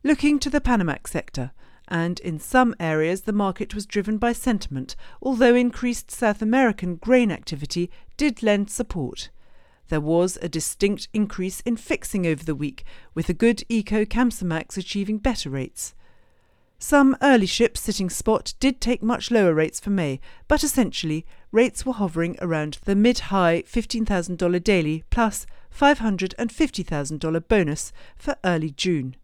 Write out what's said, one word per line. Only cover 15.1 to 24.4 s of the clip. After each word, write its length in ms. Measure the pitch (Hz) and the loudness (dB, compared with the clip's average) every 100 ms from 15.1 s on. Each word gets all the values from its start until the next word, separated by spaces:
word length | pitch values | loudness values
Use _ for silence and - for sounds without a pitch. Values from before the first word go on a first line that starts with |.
| 214 | -2
better 300 | - 220 147 | -2 -2 -6
rates. 460 | 135 131 - - - - - _ _ _ _ _ _ | -6 -8 -10 -16 -16 -20 -20 _ _ _ _ _ _
Some 360 | - 285 269 262 | 2 6 6 6
early 240 | 277 247 190 | 6 6 4
ships 340 | - 233 - | 2 0 0
sitting 280 | - 202 185 | -6 -4 -4
spot 460 | - - - - - | -2 0 0 -2 0
did 200 | 269 262 | 0 0
take 220 | 233 247 | -2 0
much 300 | 220 240 - | 0 -2 2
lower 200 | 226 185 | 4 6
rates 280 | 156 156 - | 4 0 -2
for 100 | 202 | -2
May, 300 | 196 151 131 - - - | 0 0 -4 -10 -20 0
but 160 | 294 | 0
essentially, 640 | 294 - 220 - 160 156 - - - | 2 2 0 -2 -4 -4 -6 -20 -2
rates 340 | 214 247 - | 2 2 0
were 100 | 262 | -6
hovering 420 | 226 196 165 170 - | -2 -2 -2 -4 -4
around 380 | 175 160 151 - | -4 -2 -4 -6
the 100 | - | 0
mid-high 680 | 196 226 247 - 196 175 170 - | 4 4 2 0 2 4 2 0
fifteen 380 | 233 220 233 | -4 -4 -4
thousand 340 | 220 196 170 | 0 0 -2
dollar 220 | 175 | -2